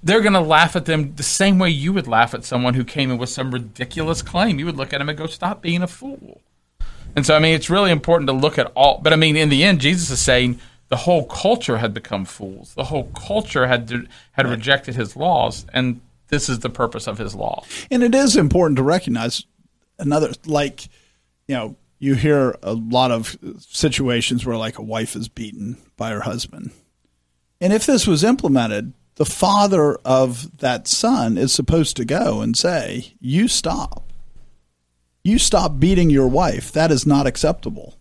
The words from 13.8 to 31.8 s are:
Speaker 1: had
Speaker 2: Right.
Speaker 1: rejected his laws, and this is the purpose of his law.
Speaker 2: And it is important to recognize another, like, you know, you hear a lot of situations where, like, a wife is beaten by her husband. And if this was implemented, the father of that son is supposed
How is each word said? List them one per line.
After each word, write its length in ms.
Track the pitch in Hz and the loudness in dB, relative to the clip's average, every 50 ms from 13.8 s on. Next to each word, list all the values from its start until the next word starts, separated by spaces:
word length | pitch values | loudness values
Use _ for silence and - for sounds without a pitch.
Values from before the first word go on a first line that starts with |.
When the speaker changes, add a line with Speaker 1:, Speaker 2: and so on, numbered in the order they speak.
| 117 110 123 120 120 - - - _ _ _ | 0 -4 -8 -8 -8 -8 -20 -20 _ _ _
Speaker 1:
had 120 | - 135 | -2 0
Speaker 2:
Right. 60 | 123 | 0
Speaker 1:
rejected 420 | 123 113 107 127 139 139 - - 120 | 0 -4 0 0 0 0 0 -6 -6
his 220 | 131 113 98 - | -4 -6 -6 -4
laws, 500 | 131 147 180 175 135 117 110 - - - - - | -4 -2 0 2 2 0 0 -2 -8 -14 -6 -4
and 280 | 127 127 127 120 120 - _ _ _ _ _ | -2 -2 -2 -4 -6 -10 _ _ _ _ _
this 220 | 147 147 - - | -4 -4 -2 -2
is 100 | 131 113 | -6 -4
the 100 | - 123 | -6 -8
purpose 380 | 123 - 123 113 - 113 - - | -4 -2 -4 -2 -2 -6 -8 -8
of 100 | 101 104 | -8 -8
his 160 | 110 98 104 | -8 -10 -8
law. 300 | 98 - - - - - - - - - - | -8 -8 -8 -8 -8 -12 -14 -16 -16 -8 -4
Speaker 2:
And 140 | 262 247 240 | 0 2 4
it 100 | 233 226 | 6 6
is 220 | 269 277 262 - | 6 6 6 4
important 400 | - 165 143 - 180 180 160 143 | 4 4 4 4 4 4 4 2
to 80 | 131 131 | 2 2
recognize 640 | 139 165 180 175 - 120 117 113 120 127 - - _ _ _ _ _ _ _ _ _ _ _ | 2 2 0 0 -2 -4 -2 -2 -4 -4 -6 -10 _ _ _ _ _ _ _ _ _ _ _
another, 340 | - 143 147 156 156 151 - - _ | -4 0 0 2 0 0 -4 -8 _
like, 440 | 160 151 147 147 139 131 - - - _ _ _ _ _ _ _ _ _ _ _ - | -2 -2 0 0 -2 -6 -12 -20 -20 _ _ _ _ _ _ _ _ _ _ _ -6
you 80 | 139 | -6
know, 200 | 123 110 110 - _ _ _ _ _ | -4 -4 -8 -10 _ _ _ _ _
you 180 | 139 139 135 | 0 0 0
hear 420 | 120 101 151 147 143 135 127 - - | 2 2 2 4 4 2 0 -2 -4
a 120 | - 95 110 | -6 -6 -6
lot 360 | 113 113 113 120 123 131 127 | -4 -4 0 2 2 2 2
of 280 | 120 113 110 - - - - 87 - - | 0 -2 -4 -8 -12 -14 -16 -16 -16 -16
situations 840 | - _ - - - 151 123 - 139 123 123 117 117 - 127 120 - | -20 _ -6 -2 -2 0 0 0 -2 0 0 0 0 -2 -2 -4 -4
where, 120 | 131 117 113 | -4 -6 -4
like, 200 | 110 110 - - | -6 -6 -8 -10
a 40 | 110 | -10
wife 320 | 110 110 113 113 113 - | -8 -6 -6 -6 -6 -8
is 140 | - 113 110 | -10 -10 -12
beaten 480 | _ - 117 104 101 - 101 107 120 - _ _ _ | _ -12 -12 -12 -12 -10 -10 -10 -10 -12 _ _ _
by 140 | _ 104 113 | _ -8 -6
her 100 | 110 104 | -6 -6
husband. 500 | 104 - 90 117 - - - - - - - _ _ _ _ _ _ _ _ _ _ _ _ _ _ _ _ _ | -6 -6 -6 -6 -8 -10 -12 -14 -16 -16 -16 _ _ _ _ _ _ _ _ _ _ _ _ _ _ _ _ _
And 100 | - - | 0 0
if 140 | 208 220 214 | 2 2 2
this 200 | - 277 226 - | 2 2 2 4
was 160 | 220 175 147 160 | 2 2 2 4
implemented, 680 | 220 254 269 - 170 139 131 117 110 107 104 110 127 - _ _ _ _ | 2 2 2 2 0 2 2 2 0 -4 -6 -8 -10 -14 _ _ _ _
the 80 | _ 151 | _ -4
father 680 | - - - - 185 196 202 202 202 190 170 151 147 - - _ | -4 -2 -2 0 2 4 4 4 4 4 4 2 2 0 -2 _
of 540 | - 131 131 131 127 120 120 139 - - - | 2 4 4 4 2 0 -6 -12 -16 -14 -4
that 300 | - 131 123 113 - - | -2 -2 -2 -2 -2 -4
son 480 | - - - 226 262 254 120 113 113 87 | -2 0 2 2 2 2 0 0 0 0
is 160 | 117 131 - | 0 0 0
supposed 420 | - 135 - 160 165 | -2 0 2 2 2